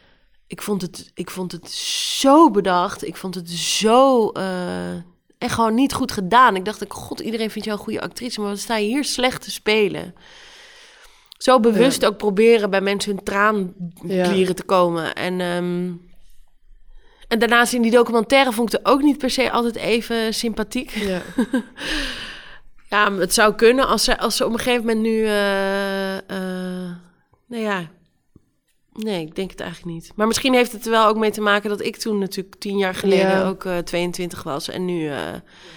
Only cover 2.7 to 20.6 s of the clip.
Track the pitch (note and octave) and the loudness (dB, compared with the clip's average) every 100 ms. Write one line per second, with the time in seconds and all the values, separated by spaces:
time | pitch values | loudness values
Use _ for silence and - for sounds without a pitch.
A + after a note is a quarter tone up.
2.7 | F3+ G3 - - - F#3+ F#3 E3+ E3+ D#3+ | 0 -2 -6 -12 -10 -10 -10 -10 -6 -4
3.7 | - G#3+ B3 C4+ B3 G#3+ - F#3+ F#3 F3+ | 0 4 6 6 6 2 -2 -6 -4 -6
4.7 | F3+ F3 F3+ F3 _ _ _ A#3+ - A3+ | -6 -6 -10 -14 _ _ _ -6 0 2
5.7 | A3+ C4+ - B3+ - F3+ A#3 B3+ F#3 G3 | 2 2 0 -4 -4 2 6 6 4 -4
6.7 | G#3+ G3+ - - - A3+ A3 A3 G#3+ G#3+ | -8 -12 -12 -12 -10 -6 -4 -4 -6 -6
7.7 | G#3 - G#3+ - - B3 G#3+ G3+ G3+ - | -6 -6 -8 -8 -10 -10 -6 -6 -6 -4
8.7 | A3 G#3 C#4 - - B3+ - - - G#3+ | -2 0 -2 -2 0 -2 -2 -10 -6 0
9.7 | A3 G3 D#3 F3+ - - - - - - | 2 2 -2 -10 -18 -20 -20 -20 -20 -20
10.7 | - - - - _ _ - - B3+ A#3 | -20 -20 -20 -20 _ _ -2 4 6 4
11.7 | G#3+ C4 - A3 G3+ G#3 G3 A3+ A#3 G3+ | 4 4 4 0 0 -2 4 6 6 4
12.7 | F#3+ G3 G3+ G#3 F#3+ - G3 G#3+ G#3+ F#3 | 0 0 -2 -4 -6 -4 0 2 2 -4
13.7 | - F3 - F3 F#3 F3+ F#3+ F3+ F3 - | -8 -12 -10 -4 0 2 2 0 -2 0
14.7 | F#3+ F3 E3+ D#3 - F3+ F#3 F3 F3 F3 | 2 4 0 -4 -4 -4 -4 -4 -4 -4
15.7 | F3 F3+ F3 - - - - - _ - | -4 -6 -8 -16 -20 -20 -20 -20 _ -20
16.7 | - - - - _ - A3+ A3 A#3+ A#3+ | -20 -20 -20 -20 _ -6 0 4 4 4
17.7 | B3 A3+ A#3+ A#3 A3+ A3+ C4+ C4 G#3+ A3+ | 2 4 6 6 2 4 4 4 2 0
18.7 | - - C4+ D4 C4 B3+ - A#3+ A#3 A#3 | 0 2 4 4 2 0 0 0 0 0
19.7 | A3 F#3 A#3 A3 A#3 A3 G#3+ A#3 G#3+ | -2 -2 -2 0 -2 -2 -2 -4 -4